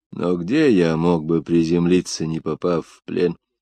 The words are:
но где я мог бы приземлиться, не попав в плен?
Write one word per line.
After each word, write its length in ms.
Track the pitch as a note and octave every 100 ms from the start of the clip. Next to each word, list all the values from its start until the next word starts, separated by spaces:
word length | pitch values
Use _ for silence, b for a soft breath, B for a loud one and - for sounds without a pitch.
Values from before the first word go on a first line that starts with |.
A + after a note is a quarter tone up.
| _
но 240 | - F2 F2+
где 340 | E2+ C#3+ D3+
я 260 | G2+ E2 D#2+
мог 280 | E2+ F2
бы 180 | D2+ E2
приземлиться, 840 | D2+ E2+ D#2+ F2 F2 F2+ E2+ - D#2+
не 120 | D#2+
попав 480 | D#2+ D2+ F2+ E2+ -
в 160 | -
плен? 320 | - E2 F2 E2+ _ _